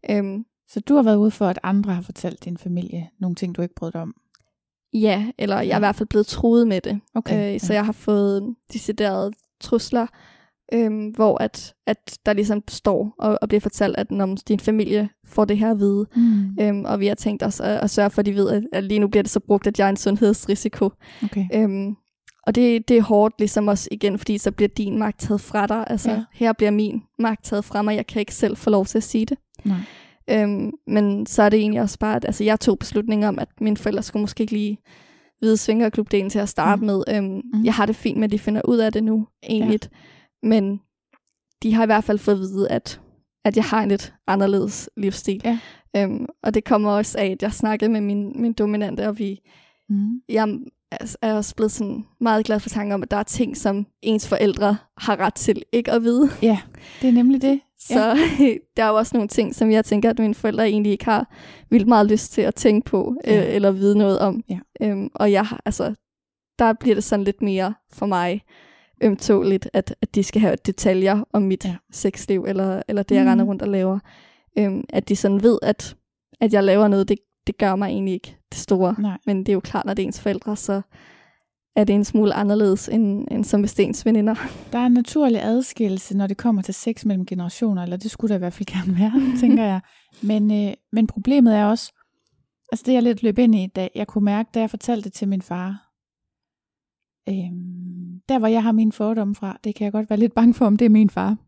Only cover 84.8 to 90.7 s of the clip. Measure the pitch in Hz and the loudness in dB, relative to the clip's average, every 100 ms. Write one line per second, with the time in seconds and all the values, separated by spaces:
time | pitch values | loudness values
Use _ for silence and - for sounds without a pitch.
84.8 | 247 247 240 311 277 226 - 240 254 - | 2 2 2 2 2 2 0 0 -2 -2
85.8 | 214 190 - 196 196 202 233 208 190 190 | -2 -2 -4 -2 -2 -2 0 0 -2 -6
86.8 | 233 226 220 190 180 185 175 - 226 185 | -6 -4 -2 -2 -4 -6 -6 -4 -2 -2
87.8 | 175 180 214 - 220 196 180 - 202 185 | -4 -6 -8 -4 -2 -2 -4 -8 -8 -6
88.8 | 180 180 214 254 262 247 240 226 214 190 | -2 0 2 2 0 2 2 4 0 -2
89.8 | _ _ _ _ 208 214 208 208 202 | _ _ _ _ -2 0 2 0 -2